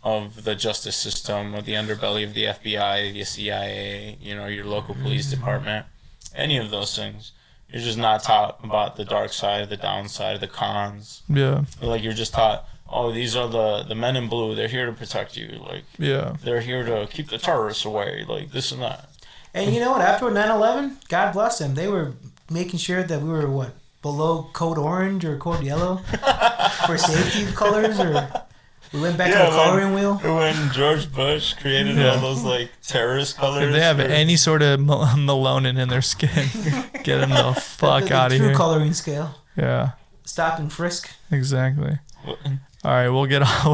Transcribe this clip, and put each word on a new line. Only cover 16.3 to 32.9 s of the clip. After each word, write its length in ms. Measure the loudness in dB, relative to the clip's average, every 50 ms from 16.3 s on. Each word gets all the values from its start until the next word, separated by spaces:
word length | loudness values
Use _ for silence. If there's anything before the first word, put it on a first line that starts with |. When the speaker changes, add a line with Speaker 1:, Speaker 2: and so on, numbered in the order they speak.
| -6 -8 -4
Speaker 1:
they're 180 | -2 -2 -2
here 240 | -2 -2 -4 -4 -2
to 220 | -2 -2 -2 -4 -6
keep 180 | -8 -10 -10 -8
the 80 | -8 -6
terrorists 440 | -2 -2 0 0 0 -2 -4 -4 -6
away," 400 | -4 -2 -2 -2 -4 -6 -8 -8 -8
like, 240 | -8 -8 -8 -8
this 200 | -8 -6 -6 -6
and 100 | -6 -6
that. 280 | -6 -8 -8 -8 -14 -20 -20 -20 -20 -20 -20 -20 -20 -12 -6
Speaker 2:
And 200 | -4 0 0 2
you 80 | 2
know 100 | 2 2
what? 100 | 2 2
After 300 | 4 2 2 2 0 0
nine 180 | 0 2 2 2
eleven, 480 | 2 2 2 2 2 0 -2 -6 -8 -12 -10 -4
God 240 | -2 0 0 0 0
bless 240 | 0 0 0 0 -2
them. 160 | -4 -4 -2
They 140 | -2 -2 -2
were 240 | -2 -2 -2 -4 -8 -12 -16 -20 -20 _ _ -8
making 300 | -4 -4 -4 -4 -4 -6
sure 240 | -4 -2 -2 -2 0
that 180 | -2 -2 -4
we 80 | -2 -2
were, 200 | -2 0 0 0
what, 220 | 0 -2 -4 -4 -8 -16 -20 -20 _ _
below 460 | -6 -6 -2 0 0 0 0 0 -2 -8 -6
code 240 | -4 -2 -2 0 0
orange 480 | 0 0 0 0 0 0 0 -2 -2
or 100 | -2 -4
code 280 | -4 -2 -2 -2 -2 -2
yellow 340 | -2 0 0 0 0 -2 -2
Speaker 1:
<laughs> 880 | -4 -4 -6 -2 0 0 2 4 2 2 2 2 0 0 0 0 0
Speaker 2:
for 100 | 0 0
safety 560 | 2 2 2 2 2 2 2 0 -2 -2 -2 -2
colors, 460 | 2 2 4 4 4 2 2 2 2
or 300 | 0 2 2 0 0 -2 -6 -8 -8 -8 -20 -20 _ -20 _ -20 -20 -10 -6
we 80 | -2
went 160 | 0 0 2 2
back 140 | 4 4
Speaker 1:
Yeah, 140 | 8 8 8
Speaker 2:
to 60 | 8
the 60 | 8 6
coloring 360 | 6 6 6 4 4 2 2
Speaker 1:
when, 260 | 2 2 2 0 0
Speaker 2:
wheel. 140 | 0 0 2 4
Speaker 1:
when 340 | 4 2 2 2 0 0 2
George 380 | 2 4 4 4 2 0 -4
Bush 420 | -2 -2 0 0 0 0 0 -4 -4
created 420 | -4 -2 0 2 2 2 2 4 6
Speaker 3:
Yeah. 140 | 6 6
Speaker 1:
all 80 | 6 4
those, 220 | 2 0 -2 -2 0
like, 260 | 0 0 0 -2 -6 -10 -16 -12
terrorist 500 | -2